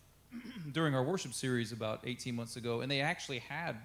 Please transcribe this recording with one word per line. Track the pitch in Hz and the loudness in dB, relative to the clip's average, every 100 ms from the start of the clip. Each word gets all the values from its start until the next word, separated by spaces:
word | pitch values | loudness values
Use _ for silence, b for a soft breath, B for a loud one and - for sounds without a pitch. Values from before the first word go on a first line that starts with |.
| - - - | -20 -20 -16
<clears throat> | - - 247 151 | -12 -10 -8 -2
during | 156 156 | 4 6
our | 135 | 6
worship | 131 185 135 | 4 2 -2
series | - 131 123 110 | -2 2 2 2
about | 113 110 113 | 0 -2 0
eighteen | 123 123 127 | -4 -4 -2
months | 117 117 127 | -4 -4 -4
ago, | 120 117 | -2 0
and | 131 | 2
they | 139 | 2
actually | 147 175 - 123 | 2 0 -4 -6
had, | - 147 165 113 | -4 -4 -4 -6